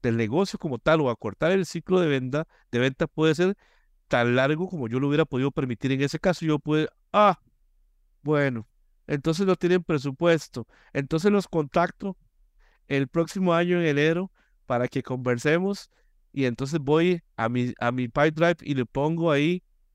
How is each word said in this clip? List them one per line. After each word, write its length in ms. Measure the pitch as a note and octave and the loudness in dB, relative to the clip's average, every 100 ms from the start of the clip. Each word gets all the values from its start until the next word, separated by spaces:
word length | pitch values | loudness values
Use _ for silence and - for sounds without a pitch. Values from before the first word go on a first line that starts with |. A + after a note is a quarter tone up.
del 160 | B2 A#2 | -2 -2
negocio 420 | A2 C#3+ G3 - | 0 -2 -2 -4
como 180 | E3 A#2+ | -8 -2
tal 240 | - D#3+ | 2 2
o 80 | C3+ | 2
acortar 420 | A2+ A2 F#2+ D#3+ | -2 -8 -4 0
el 140 | F#3+ F3 | 0 -2
ciclo 340 | E3+ - F#3 | -8 0 2
de 80 | E3 | 2
venta, 400 | C3+ B2+ C#3+ E3 _ _ | 0 -2 -4 -6 _ _
de 80 | A#2+ | 0
venta 280 | C3 C3 E3 | 0 0 -4
puede 280 | - D#3+ D3+ | 0 2 2
ser 220 | F#3 G3+ _ _ _ _ - | 0 -2 _ _ _ _ -2
tan 280 | B2+ A#2+ B2 | 2 2 2
largo 340 | C3+ D#3 F#3 | 2 0 -4
como 180 | E3+ A2+ | -6 -4
yo 100 | B2 | -2
lo 80 | C#3+ | 0
hubiera 180 | D3 D3+ | 2 0
podido 260 | B2+ C#3 | 0 -2
permitir 400 | - C3+ A#2 C3 | -2 -4 -2 -2
en 80 | C3+ | -2
ese 180 | C#3 D#3+ | -2 -2
caso. 260 | F#3+ E3 D#3+ | -2 0 0
Yo 140 | D3 | -2
puedo, 280 | - D3+ D#3 _ _ | 0 -2 -2 _ _
"Ah, 260 | G3 G#3 E3+ _ _ _ _ _ _ _ _ | 2 4 2 _ _ _ _ _ _ _ _
bueno, 440 | C#3+ D3+ C#3 A#2 G#2+ _ _ _ - | -2 0 0 -2 -10 _ _ _ -8
entonces 380 | C#3+ E3 E3 F#3+ | -4 -2 0 2
no 100 | F#3 | 2
tienen 280 | F3 F#3 | 2 0
presupuesto. 840 | E3+ C#3+ C#3 C3 E3+ E3 - - - _ _ | 0 -2 -2 0 2 2 0 -12 -12 _ _
Entonces 380 | - C#3+ D#3+ G3+ | -6 -2 0 2
los 160 | G3+ - | 2 0
contacto 680 | E3 D3 E3+ F3 - G3+ F#3 _ _ _ _ _ _ - | -4 0 0 0 -4 -12 -12 _ _ _ _ _ _ -4
el 200 | C#3 C#3 | -2 0
próximo 460 | E3+ E3 G3 F#3 | -2 -2 -2 2
año 260 | E3+ F3 F3 | 2 2 2
en 80 | E3 | 2
enero 440 | C#3+ D#3 E3 F#3+ _ _ _ - | 2 2 0 -4 _ _ _ -4
para 220 | B2 B2 | -2 -2
que 160 | C3+ | -4
conversemos 840 | - B2+ B2+ A#2+ D3 E3 F#3+ G3+ - _ _ _ _ | -6 -4 -2 -2 0 0 0 -6 -12 _ _ _ _
y 120 | C#3 C3 | -4 -2
entonces 340 | A#2 C3+ D#3+ | -2 -4 -4
voy 440 | C3+ D#3 F3 F3 - - | 0 2 2 0 -6 -6
a 120 | A2+ | -2
mi, 240 | B2 B2 - | -2 -4 -4
a 120 | A#2 | -4
mi 160 | B2+ B2 | -2 -2
Pipe 220 | D3 D#3 | 0 0
Drive 260 | D#3 E3+ F3 | 2 0 0
y 140 | - C3+ | -4 -4
le 100 | A#2+ | -4
pongo 460 | C3+ D3 E3 E3 | -2 -2 0 0
ahí 320 | C#3+ D3+ F3+ - _ _ | 2 0 -2 -8 _ _